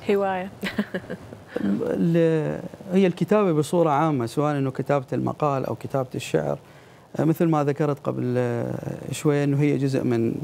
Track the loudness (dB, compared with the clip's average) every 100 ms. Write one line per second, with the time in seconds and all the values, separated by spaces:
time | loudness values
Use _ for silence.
0 | 0 0 2 -2 -6 -8 -6 -4 -6 -8
1 | -10 -12 -14 -20 -12 -4 -2 0 0 0
2 | 2 4 4 2 0 -4 -8 -14 -2 2
3 | 2 2 2 4 4 2 2 2 4 4
4 | 2 2 0 0 0 0 -2 -2 0 0
5 | 0 -2 -2 0 0 0 -2 -6 -4 -4
6 | -2 -6 -2 -2 0 -4 -8 -20 -20 -20
7 | -10 0 0 2 2 4 2 0 0 -2
8 | -4 -2 -2 0 0 -2 -4 -4 -6 -8
9 | -8 -2 0 2 2 2 2 2 0 0
10 | 0 0 0 -2